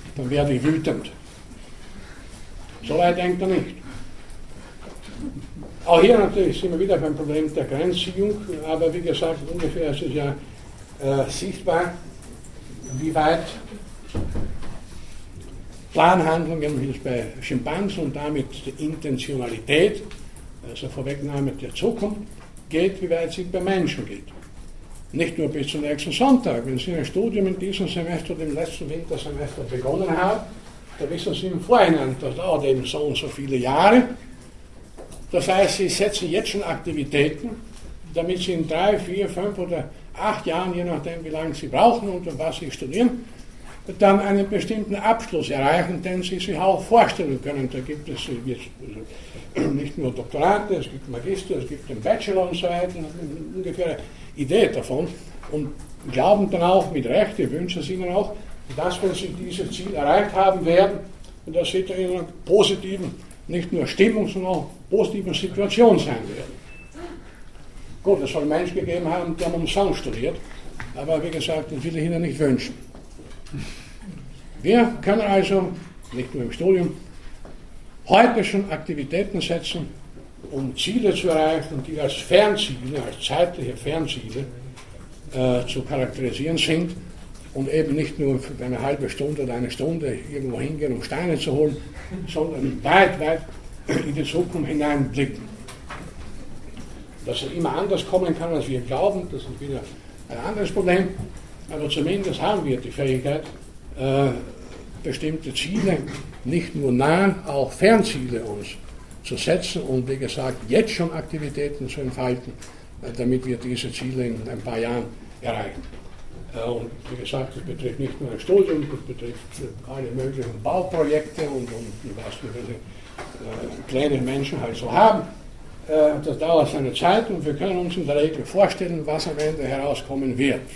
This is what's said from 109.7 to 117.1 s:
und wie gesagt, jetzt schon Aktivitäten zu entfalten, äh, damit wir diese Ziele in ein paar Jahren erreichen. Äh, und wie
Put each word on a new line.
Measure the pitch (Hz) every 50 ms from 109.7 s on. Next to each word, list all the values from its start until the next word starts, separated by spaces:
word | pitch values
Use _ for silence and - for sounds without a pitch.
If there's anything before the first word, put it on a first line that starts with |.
| - 165 139
und | 135 131 131 120 127
wie | 135 135
gesagt, | 135 110 - - 131 131 127 - 113 107
jetzt | 127 196 226 -
schon | - - 170 165
Aktivitäten | 160 160 151 - - 156 147 143 139 143 147 143 143 - 135 127
zu | - 147
entfalten, | 139 127 127 - 131 127 123 127 - - - - - - - - - - - -
äh, | - 127 117 117
damit | 123 123 127 123 127
wir | 127 127 120
diese | - 127 123 117 - 131
Ziele | 120 - 127 127 131 131 123 120
in | 113 113 110 127
ein | 123 113
paar | - 123 117 113
Jahren | 117 117 120 120 113 - - - - - - -
erreichen. | - 117 113 104 101 - - - - - - - - - - - - - - - - - -
Äh, | 117 113 120
und | 120 117 117 - - - -
wie | -